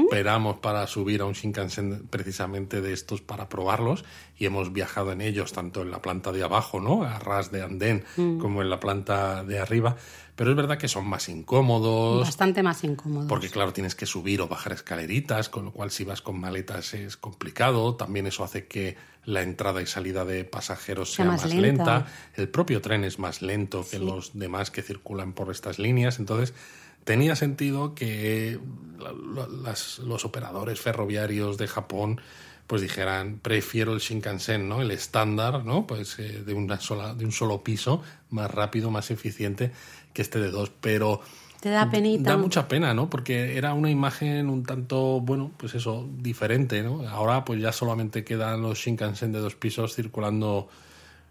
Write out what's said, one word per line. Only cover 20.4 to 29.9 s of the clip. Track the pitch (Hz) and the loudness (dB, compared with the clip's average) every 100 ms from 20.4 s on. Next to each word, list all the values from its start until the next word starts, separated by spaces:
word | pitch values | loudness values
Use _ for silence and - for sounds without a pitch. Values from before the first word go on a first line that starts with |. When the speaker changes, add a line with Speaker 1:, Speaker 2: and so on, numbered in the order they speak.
Speaker 1:
pasajeros | 92 92 - 92 - 95 92 | -4 -8 -8 -8 -6 -6 -4
Speaker 2:
Sea | - | 2
Speaker 1:
sea | 180 | 4
Speaker 2:
más | 170 | 4
Speaker 1:
más | 160 | 2
Speaker 2:
lenta. | 170 139 135 117 | 4 6 6 4
Speaker 1:
lenta. | 120 - - - | 4 2 -8 -12
El | - 98 | -4 0
propio | 156 180 110 | 2 2 0
tren | 101 107 | 2 0
es | 98 95 | 0 -2
más | 92 - | -6 -4
lento | 95 104 98 95 | -2 0 -2 -4
que | - 92 | -6 -4
Speaker 2:
Sí. | |
Speaker 1:
los | 95 92 - 104 | -2 -4 -8 -8
demás | 92 95 98 | -4 -4 -4
que | - | -6
circulan | - 98 - 98 95 | -8 -10 -8 -6 -6
por | 92 92 | -6 -6
estas | 95 98 90 | -4 -6 -2
líneas. | 110 127 123 123 | 2 4 4 0
Entonces, | 101 110 123 - - - - - | 0 0 0 -4 -20 -20 -20 -10
tenía | - 110 156 | 2 4 6
sentido | 151 147 139 143 139 147 | 4 0 0 0 0 -2
que | 147 113 107 107 110 110 113 131 127 80 82 | -4 -4 -2 0 0 -2 -4 -10 -12 -14 -14
la, | - | -12
la, | - 62 131 123 | -10 -8 -8 -8
las, | 131 127 107 - | -8 -6 -6 -8